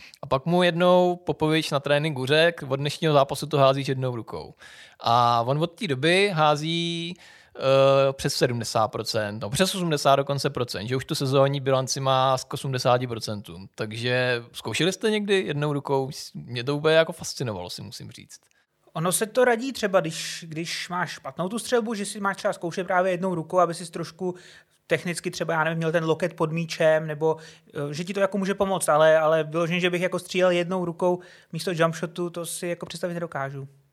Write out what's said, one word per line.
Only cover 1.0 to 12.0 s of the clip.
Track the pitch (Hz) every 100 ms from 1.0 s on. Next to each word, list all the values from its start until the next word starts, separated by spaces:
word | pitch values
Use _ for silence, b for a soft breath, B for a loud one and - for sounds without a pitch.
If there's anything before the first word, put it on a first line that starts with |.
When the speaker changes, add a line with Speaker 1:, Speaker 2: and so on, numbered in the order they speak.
| 180 175
Speaker 1:
Popovič | - 143 156 160 156
na | 143
tréninku | 143 147 156 131 131
řekl: | 156 170 170 139
„Od | 135
dnešního | 147 - 160
zápasu | 147 139 143 147
to | 147
házíš | 135 135 135
jednou | 131 127 120
rukou.“ | 104 80 73 - B B B B
A | 120 120 120 117
on | 117 147
od | 170
té | - 185
doby | 127 156 180 202
hází, | 160 151 151 156 170 170 170 170 185 b b b -
eh, | 135 135 135 135 135
přes | 135 147 -
sedmdesát | 139 120 110 113 107
procent, | - 107 113 104 104
no, | 104
přes | 135 190 196
osmdesát | 175 147 143 139
dokonce | 139 139 143
procent, | 135 123 92 107
že | 127
už | -
tu | 160
sezónní | 135 139 139 143
bilanci | 135 131 131
má | 139